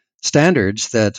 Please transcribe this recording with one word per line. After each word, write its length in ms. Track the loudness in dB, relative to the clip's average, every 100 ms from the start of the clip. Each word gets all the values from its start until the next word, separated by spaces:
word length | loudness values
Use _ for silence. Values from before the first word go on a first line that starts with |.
| _ _
standards 680 | -2 2 2 2 0 -4 -4
that 280 | 0 0